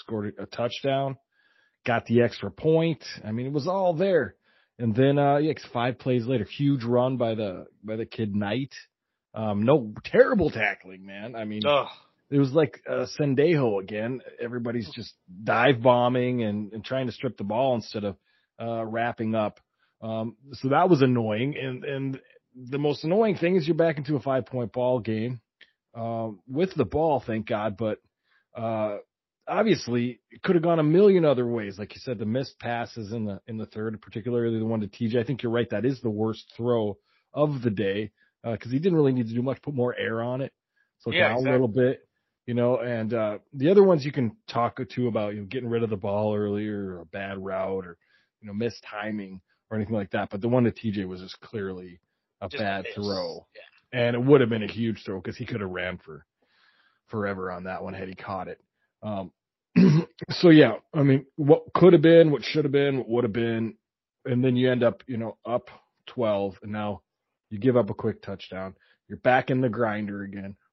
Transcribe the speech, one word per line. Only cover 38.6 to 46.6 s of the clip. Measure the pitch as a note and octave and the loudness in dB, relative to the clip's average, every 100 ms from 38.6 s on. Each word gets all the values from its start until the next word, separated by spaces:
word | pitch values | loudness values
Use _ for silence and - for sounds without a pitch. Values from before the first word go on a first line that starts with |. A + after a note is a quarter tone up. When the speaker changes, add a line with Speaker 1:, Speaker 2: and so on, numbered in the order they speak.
| A#2 | -4
Speaker 1:
he | C3+ | -2
didn't | F3+ E3 | 2 4
really | C#3+ | 4
need | B2+ A2+ | 2 0
to | |
do | A#2 | -2
much, | B2+ - | -4 -4
put | - | -6
more | C#3 B2 G#2+ | -2 -2 -2
air | G#2 A2+ | -4 -4
on | A#2+ B2+ | -4 -6
it. | C#3 _ _ _ _ _ | -8 _ _ _ _ _
So | - | -4
Speaker 2:
Yeah, | E3+ D#3+ | 2 2
Speaker 1:
down | |
Speaker 2:
exactly. | A#2+ C3 | 2 2
Speaker 1:
a | |
little | B2+ B2 | 2 2
bit, | A#2 B2+ C3 _ _ _ _ - | 2 2 0 _ _ _ _ -6
you | |
know, | A#2+ A#2+ B2 | 0 2 0
and, | A#2+ A#2 A2 | -2 -4 -2
uh, | A2+ G#2+ G#2 _ | -2 -2 -4 _
the | C#3+ C#3+ | -2 4
other | G3+ | 8
ones | G3 E3 | 8 6
you | C#3 | 0
can | C#3+ A#2 - - | -2 -2 -4 -6
talk | A#2+ A#2 - B2+ | -2 -2 -2 -8
to | - B2 | -4 -2
about, | G#2+ G#2 | 0 -4
you | G#2 | -6
know, | G2 | -8
getting | B2+ A#2+ | -8 -4
rid | A#2 | -2
of | A2+ | -2
the | G#2 | -2
ball | G2+ G2+ G#2+ | -2 0 0
earlier | G#2 G#2 G2+ | 0 -2 -2